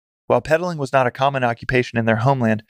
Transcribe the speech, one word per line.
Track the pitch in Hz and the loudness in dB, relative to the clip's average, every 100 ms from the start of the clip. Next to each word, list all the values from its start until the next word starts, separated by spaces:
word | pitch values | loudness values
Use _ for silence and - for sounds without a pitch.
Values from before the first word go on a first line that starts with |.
| _ _ - | _ _ -2
While | 123 | 0
peddling | - 160 180 160 | 2 0 0 -6
was | 139 | -2
not | 135 123 | 0 0
a | |
common | - 135 139 123 | 0 -2 0 -2
occupation | 117 - 127 120 117 | -4 -2 -2 0 -2
in | |
their | 113 110 | 0 2
homeland, | 123 135 113 107 - | 2 2 2 0 -4